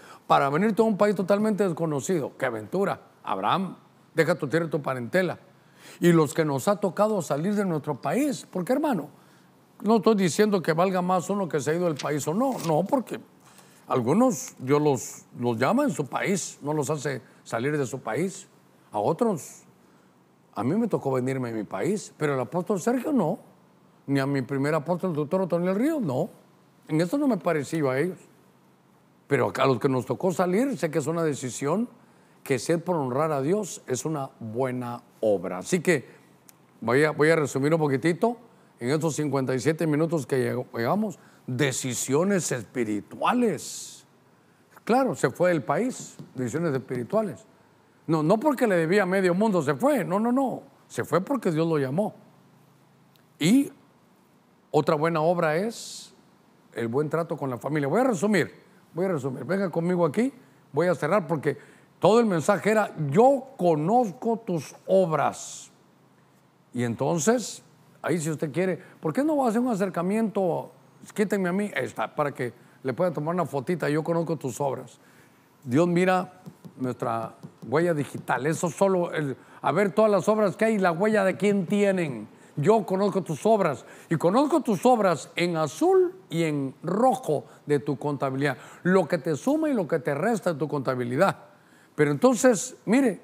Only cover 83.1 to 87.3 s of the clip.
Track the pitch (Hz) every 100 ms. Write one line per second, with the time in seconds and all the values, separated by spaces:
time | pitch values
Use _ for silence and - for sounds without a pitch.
83.1 | 190 165 147 208 220 175 131 - - -
84.1 | 160 165 220 294 330 247 190 247 247 196
85.1 | 160 - - 175 165 156 - 330 381 359
86.1 | - - 160 165 147 135 - 156 - 262
87.1 | 214 -